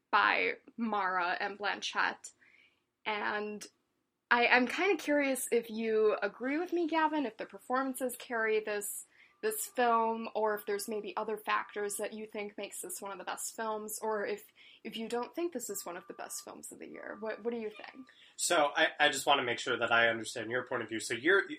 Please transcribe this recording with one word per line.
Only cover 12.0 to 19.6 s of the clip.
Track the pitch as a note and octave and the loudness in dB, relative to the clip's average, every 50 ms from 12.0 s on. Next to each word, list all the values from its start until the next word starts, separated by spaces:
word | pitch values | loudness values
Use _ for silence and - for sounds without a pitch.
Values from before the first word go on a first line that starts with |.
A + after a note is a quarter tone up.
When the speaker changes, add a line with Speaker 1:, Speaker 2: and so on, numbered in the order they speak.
| G#3 - | -6 -6
Speaker 1:
you | A3 G#3+ G#3+ | -6 -8 -12
think | G#3+ - G#3+ G3+ G#3 G3+ - | -10 -8 -8 -8 -8 -8 -10
makes | G3+ F#3+ - - | -10 -10 -10 -12
this | - F#3 F3+ - | -10 -10 -10 -10
one | G#3 G3 | -10 -10
of | G3 F3+ | -10 -10
the | F3+ | -8
best | - - - - - - | -8 -8 -6 -8 -10 -6
films, | - A3+ A3 A3 G#3+ G#3+ G#3+ G#3+ - | -6 -4 -4 -4 -4 -6 -8 -8 -6
or | A3 A3 A3 G#3 G3+ | -4 -2 -2 -2 -2
if | - G#3 G#3 - _ _ _ - - - _ - | -4 -4 -6 -8 _ _ _ -20 -20 -20 _ -14
if | A3+ - | -12 -8
you | A3 A3+ G#3+ | -8 -6 -4
don't | A#3 A#3+ A#3+ A#3+ - | -4 -4 -4 -4 -4
think | D#4+ F4 F4 | -4 -4 -2
this | - A#3+ - - | -2 -4 -6 -6
is | G3+ - - | -8 -8 -8
one | F#3 E3+ | -8 -10
of | F#3 F3+ - | -10 -12 -14
the | - | -14
best | - - - - - - | -12 -12 -10 -10 -12 -12
films | - - - - - | -12 -16 -14 -14 -16
of | - - | -14 -14
the | - | -14
year, | D2+ - D#2+ - - - G#3 | -14 -12 -12 -10 -10 -10 -8
what, | G#3+ A3 - - G#3 | -6 -8 -8 -4 -4
what | A#3 | -4
do | A#3+ A#3 | -4 -4
you | A3 G#3 | -6 -8
think? | - - - - - C4 C4 - - - - - _ | -8 -10 -16 -16 -16 -18 -20 -20 -20 -20 -20 -18 _
Speaker 2:
So | - - - F3 E3 D3 C#3 - | -2 0 4 4 6 4 4 4
I, | E3 D#3+ D#3+ - - | 4 2 2 4 4
I | D3 D3 | 4 4
just | C#3 C3+ - | 4 2 4
wanna | D3+ C#3+ C3+ B2+ | 4 4 4 4
make | A#2+ A#2 | 0 -2
sure | - | -2